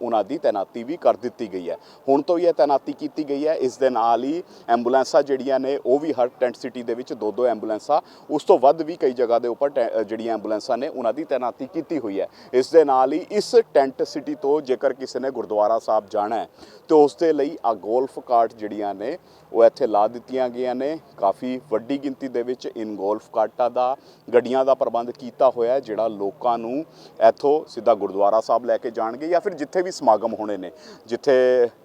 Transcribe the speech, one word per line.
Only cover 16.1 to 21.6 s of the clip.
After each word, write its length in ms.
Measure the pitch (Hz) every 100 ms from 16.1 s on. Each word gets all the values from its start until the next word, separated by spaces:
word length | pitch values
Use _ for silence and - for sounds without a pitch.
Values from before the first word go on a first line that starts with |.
ਜਾਣਾ 260 | 104 104 113
ਹੈ 120 | 87 - - - -
ਤੇ 60 |
ਉਸ 220 | 160 147 -
ਦੇ 160 | 170
ਲਈ 260 | 151 143 170
ਆ 100 | 113
ਗੋਲਫ 440 | 110 95 123 131 -
ਕਾਰਟ 360 | - 120 113
ਜਿਹੜੀਆਂ 400 | 113 104 104 104
ਨੇ 240 | 95 113 175 _ - -
ਉਹ 120 | -
ਇੱਥੇ 220 | 113 - 120
ਲਾ 220 | 101 107
ਦਿੱਤੀਆਂ 400 | 120 113 131 127
ਗਈਆਂ 260 | 120 123
ਨੇ। 240 | 127 139 160 - -
ਕਾਫੀ 440 | 98 - 127 127